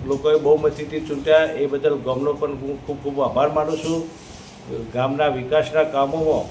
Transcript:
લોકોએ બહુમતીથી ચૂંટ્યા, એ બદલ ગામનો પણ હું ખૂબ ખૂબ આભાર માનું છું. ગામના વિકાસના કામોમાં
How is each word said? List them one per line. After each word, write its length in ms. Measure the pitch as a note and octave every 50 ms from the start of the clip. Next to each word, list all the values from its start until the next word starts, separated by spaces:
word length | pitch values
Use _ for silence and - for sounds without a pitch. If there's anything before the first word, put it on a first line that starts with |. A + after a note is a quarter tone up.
| C3
લોકોએ 340 | B2+ C#3 C3+ C#3+ D3+ D3+ D3
બહુમતીથી 600 | C3+ C#3+ D3+ D3+ D3 D3+ - - D3+ - D#3 D#3
ચૂંટ્યા, 380 | - - D3 C#3 - D#3 D#3 D#3
એ 280 | D#3+ - A#2+ B2+ C#3+
બદલ 300 | C#3 C#3 C#3 C#3+ D3+ D3
ગામનો 380 | C3 - C3 B2+ C3 C#3+ D3 D3
પણ 160 | D3 D3+ C#3+
હું 360 | C#3+ B2+ C#3 C#3 C#3+ C3+ -
ખૂબ 120 | - D3 C3+ -
ખૂબ 180 | C#3+ C#3 C#3
આભાર 280 | C3+ A#2 - B2+ C#3 D3+
માનું 280 | D3+ D3+ D3+ D#3 D#3+ D#3
છું. 320 | - D#3+ E3 E3 E3 - - - - - - - - - - - - B2 C3 B2 A#2 A2 -
ગામના 340 | B2 B2+ C3+ C#3 C#3+ D3+ D3
વિકાસના 560 | C3 B2+ B2+ B2+ D3+ D#3 D3+ - D3+ D#3 D#3
કામોમાં 600 | D3+ C#3+ C#3 C#3 C#3 D3+ D#3+ D#3+ D#3 C#3+ A2+ - -